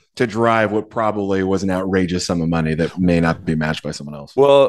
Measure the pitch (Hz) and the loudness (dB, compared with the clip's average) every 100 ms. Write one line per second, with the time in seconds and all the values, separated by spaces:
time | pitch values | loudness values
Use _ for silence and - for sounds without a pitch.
0 | _ - 123 107 117 113 107 104 104 117 | _ -4 -2 0 2 2 2 -2 -4 -2
1 | 110 104 98 95 95 95 98 92 95 95 | -2 -2 -2 0 0 0 0 -2 0 0
2 | 90 87 - 87 82 82 78 78 80 - | 0 -2 -2 -2 0 0 0 -2 -2 0
3 | 90 85 82 80 - 80 78 78 71 76 | 2 2 2 -2 -4 -2 -2 -4 -8 -10
4 | 73 73 71 - 139 139 | -12 -14 -4 2 4 6